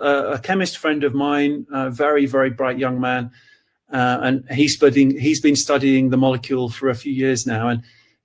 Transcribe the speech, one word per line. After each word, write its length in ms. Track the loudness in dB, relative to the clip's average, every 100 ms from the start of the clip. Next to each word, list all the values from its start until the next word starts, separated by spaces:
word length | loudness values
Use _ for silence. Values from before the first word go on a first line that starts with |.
a, 300 | 2 0 0
a 60 | -4
chemist 380 | -2 -2 -2 -2
friend 260 | -2 0
of 100 | 0
mine, 520 | 0 0 0 0 -2 -6
a 160 | -6 -6
very, 380 | 0 2 2 2
very 240 | 2 0
bright 280 | 0 -4 -2
young 220 | -2 -2
man, 300 | -2 -2 -6 -12 _ _ _ _ _
uh, 260 | -2 0 0
and 220 | 0 -2 -4
he's 240 | 0 0
studying, 420 | 4 4 6 2 2
he's 240 | 0 2
been 160 | 2 2
studying 540 | 0 0 2 2 2
the 60 | 2
molecule 520 | 2 0 -4 -4 -4
for 200 | -4 -4
a 80 | -4
few 160 | -6
years 340 | -2 0 0 -2
now, 220 | -2 -2
and 140 | -4 -8 _ _ _